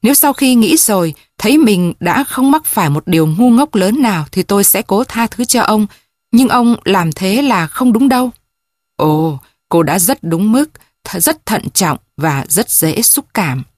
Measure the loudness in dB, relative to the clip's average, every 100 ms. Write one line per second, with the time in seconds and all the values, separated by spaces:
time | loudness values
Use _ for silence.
0 | 0 2 0 0 2 2 2 2 2 0
1 | 0 -6 _ _ 0 2 4 2 -2 -2
2 | -2 -2 -2 -2 0 0 0 -2 0 -2
3 | 0 0 0 2 4 4 2 0 0 0
4 | 0 -2 -4 -6 -2 0 0 -2 -2 -2
5 | -2 -4 -4 -4 -2 0 0 0 -2 -6
6 | _ _ _ 2 4 2 2 0 0 0
7 | -2 -2 -2 0 0 0 -2 0 0 2
8 | 2 2 0 -6 _ _ _ _ _ _
9 | 0 0 -2 -4 _ _ _ 0 0 0
10 | -2 -2 -4 -2 0 0 0 -6 _ _
11 | -12 -4 -4 -4 -4 -6 -4 -4 -2 -4
12 | _ -6 -2 -2 -2 -4 -2 -2 -2 0
13 | -2 -2 -4 -4 -4 -4 -8